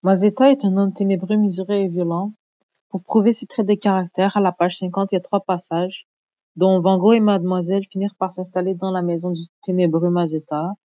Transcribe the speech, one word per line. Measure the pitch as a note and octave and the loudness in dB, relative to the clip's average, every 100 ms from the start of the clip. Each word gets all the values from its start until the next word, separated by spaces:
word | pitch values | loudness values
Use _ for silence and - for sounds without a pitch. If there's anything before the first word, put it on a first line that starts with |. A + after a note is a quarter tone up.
Mazetta | F#3 F#3+ G3+ G#3 C4+ | 2 2 2 4 4
est | C#4 | 4
un | G3+ F#3+ | 2 2
homme | G3 | 0
ténébreux, | F3+ G3 F#3+ F3+ G#3+ | 0 -2 -2 0 0
mesuré | G#3 F3+ F#3 G3+ | 0 0 -2 -2
et | G3 | -2
violent. | E3+ E3+ E3+ G3+ G#3+ _ _ _ _ _ | -2 -2 -2 -6 -10 _ _ _ _ _
Pour | F#3 | -12
prouver | - A3 G#3 | -2 2 2
ses | A3+ - | 0 -6
traits | - G3+ | -6 -2
de | |
caractère, | G#3 G#3 F#3+ F3+ - F#3+ G#3 | 0 2 0 -2 0 0 2
à | |
la | G3 | 0
page | F3+ F3 F3+ | 0 -2 -2
cinquante, | F#3 F3+ G3 | -6 -4 -2
il | |
y | F#3 | -2
a | |
trois | F3+ G3+ | -2 -4
passages, | G3 F3+ - E3 F3+ - - _ _ _ _ - | -2 -6 -4 -4 -4 -8 -20 _ _ _ _ 0
dont | F#3 F#3 | 2 4
Van | F3 F#3+ | 2 4
Gogh | F#3+ | 4
et | A#3 | 4
Mademoiselle | G#3 G3 F3+ F3+ F3 G3 G3 | 4 2 0 -2 -2 -4 -4
finirent | F#3+ G3+ _ | -6 -6 _
par | F#3+ | -8
s'installer | F#3 F#3 F#3 F3+ | -6 -8 -4 -4
dans | F3+ F#3+ | -4 -4
la | F#3 | -2
maison | F3 E3+ F3 | -2 -2 -4
du | F3 E3 _ | -6 -8 _
ténébreux | - F3+ F3 D#3+ F3 | -4 0 2 2 0
Mazetta. | F3 E3+ D#3 D3+ D3+ E3+ G3+ | 0 -2 -4 -6 -6 -6 -10